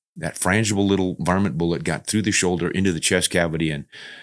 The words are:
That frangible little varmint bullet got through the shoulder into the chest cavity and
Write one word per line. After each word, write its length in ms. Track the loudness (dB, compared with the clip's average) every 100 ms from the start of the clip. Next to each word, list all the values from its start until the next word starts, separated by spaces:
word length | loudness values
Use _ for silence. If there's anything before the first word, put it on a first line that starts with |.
| _ -10
That 180 | -8 -2
frangible 500 | 0 2 2 2 2
little 300 | 2 2 0
varmint 360 | 0 2 2 0
bullet 280 | 0 0 -2
got 200 | -4 -2
through 180 | -2
the 100 | 0
shoulder 360 | 0 0 0 -2
into 220 | 0 0
the 80 | 0
chest 300 | 0 0 2
cavity 420 | 2 2 0 -2
and 140 | -2 -8 -16 -20 -20